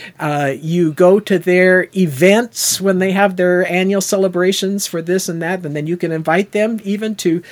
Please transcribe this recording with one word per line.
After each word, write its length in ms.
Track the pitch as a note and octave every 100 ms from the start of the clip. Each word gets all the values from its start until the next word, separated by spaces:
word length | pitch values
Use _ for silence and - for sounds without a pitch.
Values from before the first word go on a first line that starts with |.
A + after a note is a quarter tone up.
| - -
uh, 320 | D3+ D3 C#3 C3+
you 320 | D#3 F3 E3
go 260 | D3 F3+ G3+
to 200 | G#3 F#3+
their 500 | F3+ F3+ F#3 F#3 E3+ F#3+
events 800 | F3 C3 F3+ G#3 A#3+ - - -
when 200 | F#3+ F#3
they 140 | F#3+
have 240 | F#3+ G3+ F#3
their 300 | F3+ F3+ F3
annual 360 | F3 F#3+ G3
celebrations 840 | F#3 G3 F#3+ F3 F3+ G3 F#3+ G3+ -
for 140 | E3
this 300 | E3 F#3 -
and 100 | E3
that, 240 | E3 F#3+
and 100 | E3
then 120 | D3 D3+
you 100 | F3
can 160 | E3+
invite 400 | D#3+ D#3 E3+ G3+
them 260 | G#3 G#3+ A3+
even 300 | G3 G#3 A3 G#3
to 260 | F3+ E3 -